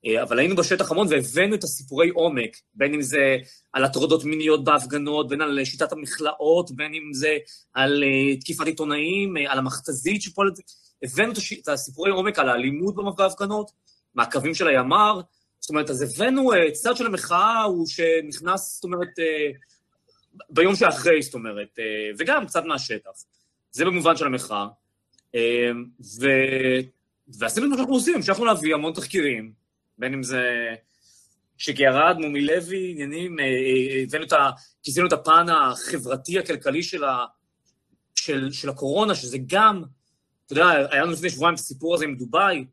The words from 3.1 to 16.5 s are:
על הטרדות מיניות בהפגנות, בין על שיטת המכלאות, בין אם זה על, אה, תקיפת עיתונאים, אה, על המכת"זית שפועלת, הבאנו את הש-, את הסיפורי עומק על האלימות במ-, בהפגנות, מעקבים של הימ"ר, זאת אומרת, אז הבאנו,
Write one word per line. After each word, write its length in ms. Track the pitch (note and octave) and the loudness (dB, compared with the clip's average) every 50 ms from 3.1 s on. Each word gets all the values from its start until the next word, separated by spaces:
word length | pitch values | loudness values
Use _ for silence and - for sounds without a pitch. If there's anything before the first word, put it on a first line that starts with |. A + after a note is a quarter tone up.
| A#2+ D3 C#3 C3+ C3+ B2+ C3 - - - _ _ - | 2 2 4 4 2 0 -2 -10 -20 -20 _ _ -2
על 100 | C3 C3 | 0 0
הטרדות 400 | C3+ C3+ B2+ C#3 D3+ D#3 D#3+ C#3 | 0 0 0 2 2 2 2 2
מיניות 400 | D3 D#3 D#3 D#3 D#3 D#3 D3+ C3+ | -2 -4 -2 2 2 2 2 4
בהפגנות, 640 | D#3 D3 C#3+ C3 B2+ C#3 D3 C#3+ D3 D3 D3+ D3 | 4 2 2 2 -2 -6 -4 -4 -2 -2 -2 -2
בין 140 | B2 C#3+ C#3+ | -2 -2 -2
על 180 | D#3 D3 C#3+ C#3 C3+ | -2 0 0 -2 -2
שיטת 280 | C3 - - D#3+ D3+ | -4 -2 -4 -4 -4
המכלאות, 800 | - D#3 D3 - - - D#3 D3+ D3+ - D3+ D3+ E3 F3 F3 E3+ | -4 -8 -10 -10 -8 -4 -4 -4 -4 0 4 4 4 4 4 -2
בין 220 | C3+ B2 D3 D3+ D3+ | -6 -8 -8 -8 -8
אם 200 | D#3+ D3+ D3+ C#3+ | -10 -10 -8 -8
זה 240 | C3 D3 D3+ D3+ D3 D3+ - - - _ _ _ | -2 0 0 0 0 -4 -10 -20 -20 _ _ _
על, 300 | B2+ C3+ C#3 C#3+ C#3+ C#3+ | 0 2 2 2 2 2
אה, 340 | C#3 C3+ C3+ C3+ C#3 C#3 C3 | 2 2 2 2 2 0 -2
תקיפת 260 | C3 - D3+ C3+ D#3 | -4 -8 -6 -4 -4
עיתונאים, 720 | D#3+ D#3 D#3 D#3 D3 D3 D3 D3+ E3 F#3 G3+ G3+ G3 F3+ | -4 -2 -4 -4 -2 -2 -2 -2 -2 -2 -2 -2 -2 -2
אה, 140 | D#3 C#3+ C#3 | -4 -2 -2
על 60 | C3+ | -2
המכת"זית 640 | C3+ C3 C3 - - - - C#3+ B2+ A#2+ E3+ G#3 G#3 | -2 -2 -2 -6 -8 -8 -8 -8 -4 -2 -2 -2 -2
שפועלת, 320 | - G3 - - G3+ G3 F#3+ - _ - - _ _ _ _ _ - | -4 -8 -8 -4 -4 -4 -4 -6 _ -20 -20 _ _ _ _ _ -14
הבאנו 280 | B2+ - - G#3+ A#3 | -8 -2 -2 -2 0
את 60 | A#3 | -2
הש-, 160 | G#3+ - - D#3+ | -6 -8 -8 -10
את 140 | - _ | -10 _
הסיפורי 440 | D#3 C#3+ C3+ - - C3 - E3+ G3 | -6 -6 -6 -6 -12 -10 -4 -2 0
עומק 280 | G3 F#3 F#3 G#3 G3+ E3 | 0 0 -2 -2 0 0
על 100 | C#3 C3 | 0 2
האלימות 460 | B2 A#2+ B2 C3 C#3+ D3+ F3 G3+ G3+ | 2 0 0 -4 -4 -2 -4 -4 -4
במ-, 200 | F#3+ G3+ G3+ F#3+ | -4 -6 -6 0
בהפגנות, 540 | - G3 F#3+ F#3+ - G3+ G3 G#3+ G#3+ G#3 - _ _ _ _ _ _ _ _ _ | 2 0 0 2 -2 -6 -4 -4 -4 -6 -8 _ _ _ _ _ _ _ _ _
מעקבים 380 | B2 A#2 - - C#3 A#2 D#3 E3 | -2 -2 0 0 -2 -2 -2 -2
של 140 | E3 F#3+ | 2 2
הימ"ר, 540 | D#3+ C#3 B2+ B2+ C3 D#3 G3+ G#3+ G#3 G#3 F3+ F3 _ _ _ _ _ _ _ | 4 4 4 4 4 4 6 6 4 2 0 -4 _ _ _ _ _ _ _
זאת 100 | - - | -12 -4
אומרת, 200 | D#3 D3+ D3+ D3 | -2 -2 -2 -2
אז 120 | C3+ B2+ | -4 -4
הבאנו, 520 | D3 C3 - C3+ G#3 B3+ C4 C#4 C4+ B3+ | -4 -6 -2 0 0 2 2 4 4 4